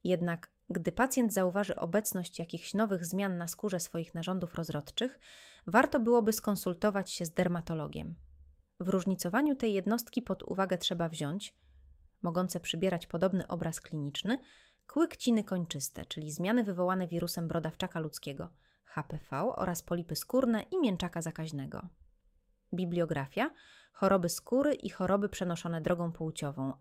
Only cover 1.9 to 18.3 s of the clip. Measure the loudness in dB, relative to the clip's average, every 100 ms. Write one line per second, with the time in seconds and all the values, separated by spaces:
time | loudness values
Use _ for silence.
1.9 | 2 2 -2 -6 -8 -8 -8 -2 0 2
2.9 | 0 -2 -2 -2 -2 -6 -6 -4 -4 -4
3.9 | -6 -6 -6 -4 -2 -4 -4 -4 -6 -6
4.9 | -4 -4 -6 -20 -20 -20 -14 4 4 6
5.9 | 4 6 6 6 2 0 0 -2 0 0
6.9 | 0 -2 -4 -2 2 2 0 -2 -4 -4
7.9 | -6 -8 -10 -16 -20 -20 -20 _ -6 2
8.9 | 2 2 0 2 2 4 2 2 2 2
9.9 | 0 0 -4 -2 -4 -2 0 2 0 0
10.9 | 0 0 0 -2 -2 -6 -14 _ -20 -20
11.9 | -20 -20 _ 0 0 0 -2 -4 0 0
12.9 | 0 -2 2 2 2 0 -2 -2 -4 -6
13.9 | -6 -4 -4 -2 -2 -4 -20 _ _ -4
14.9 | 0 0 2 2 2 2 -2 -2 -6 -8
15.9 | -8 -10 -10 -8 -4 2 2 2 0 0
16.9 | 0 -2 -2 -2 -2 -2 -2 -2 -4 -4
17.9 | -4 -4 -6 -10